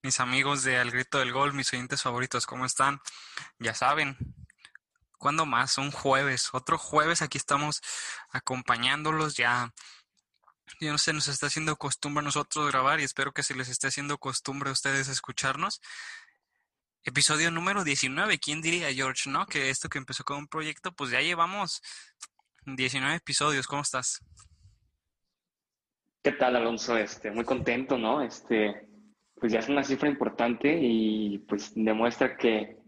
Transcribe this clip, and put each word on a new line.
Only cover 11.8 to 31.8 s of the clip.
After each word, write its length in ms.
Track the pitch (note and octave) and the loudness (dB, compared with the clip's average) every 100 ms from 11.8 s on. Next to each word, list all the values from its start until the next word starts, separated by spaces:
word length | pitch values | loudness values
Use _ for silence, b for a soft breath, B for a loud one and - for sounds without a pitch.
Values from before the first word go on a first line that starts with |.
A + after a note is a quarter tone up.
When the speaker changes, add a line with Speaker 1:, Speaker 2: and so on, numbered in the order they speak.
| C#3+ - D3 D3 | -4 -4 -2 -2
Speaker 1:
a 20 | |
nosotros 480 | D3 D3 D3 - D3 | 0 -2 -2 0 2
grabar 300 | C3+ C3 D#3 | 4 4 2
y 20 | |
espero 300 | C#3 - C#3 | 0 -2 -2
que 100 | - | -2
se 100 | C#3 | -4
les 140 | C3 B2+ | -4 -4
esté 200 | B2 C3+ | -2 -2
haciendo 300 | C3 C#3+ C#3+ | -2 -4 -4
costumbre 520 | C#3 B2+ - C#3 C#3 | -4 -4 -4 -4 -2
a 20 | |
ustedes 380 | C3+ C#3 C3+ C3+ | -2 0 0 0
escucharnos. 720 | C3 - B2 C3+ C3+ F#3 - B B B B B B _ _ _ _ _ _ | -4 -6 -2 -2 0 -2 -4 B B B B B B _ _ _ _ _ _
Episodio 480 | - C3 - D3+ E3 | -4 2 4 4 2
número 320 | E3 F3+ G3+ | 2 0 0
diecinueve, 560 | E3 C#3 C3 C#3 G#3 E3+ | 0 0 0 0 0 0
¿quién 220 | - D3+ | -2 -4
diría, 320 | D#3+ F3 D#3+ | 0 0 -2
George, 360 | C3 C3+ B2+ - | -2 -2 -2 -2
no? 160 | C#3 G3 | -2 -2
Que 240 | D3+ C3+ | -2 -2
esto 200 | C3 D#3+ | -2 -4
que 80 | C#3+ | -8
empezó 260 | C3 C3 | -6 -8
con 140 | - C#3+ | -4 -6
un 100 | D3 | -6
proyecto, 460 | D#3+ D#3 D3+ F#3 | -6 -6 -6 -10
pues 180 | F3 C3+ | -6 -2
ya 80 | B2 | 0
llevamos 640 | D#3 F3 E3+ G3 F3+ - B B B B - _ _ _ | 2 2 0 0 -4 -4 B B B B -20 _ _ _
diecinueve 520 | - C3 C3 C3+ C3 E3 | -10 -2 -2 0 0 -2
episodios. 520 | - C3+ D3 C#3 B2+ | -2 0 2 2 0
¿Cómo 140 | C#3+ | -2
estás? 420 | D3 C3+ A#2+ - - - - _ - _ _ _ _ _ _ _ _ _ _ _ _ _ _ _ | -2 -2 -4 -6 -10 -20 -20 _ -20 _ _ _ _ _ _ _ _ _ _ _ _ _ _ _
Speaker 2:
¿Qué 80 | - | 0
tal, 240 | B2 B2+ B2 | 2 4 4
Alonso? 400 | A#2 A2+ - A#2 | 2 0 0 0
Este, 340 | G#2 - A2 | 0 -4 -6
muy 140 | A2 | -4
contento, 540 | A#2 C3 B2 A#2+ C3 B2+ | 0 0 0 0 0 0
¿no? 240 | A2 C#3 | 2 2
Este, 680 | A#2+ - - A2+ G#2+ G#2 - - - _ _ - | 0 -6 0 2 2 0 -14 -20 -20 _ _ -2
pues 140 | A#2 | 2
ya 60 | A2 | 2
es 100 | A2+ | 2
una 140 | C#3+ | 0
cifra 260 | C#3 C3+ D3 | 2 2 2
importante 680 | C#3 A2+ - A#2+ A#2 C#3+ E3 | 2 -2 2 0 2 2 4
y, 560 | B2+ A2+ A2 G#2+ G#2+ G2+ - | 4 4 2 2 -2 -4 -4
pues, 240 | G2+ - | -4 -4
demuestra 600 | - | 0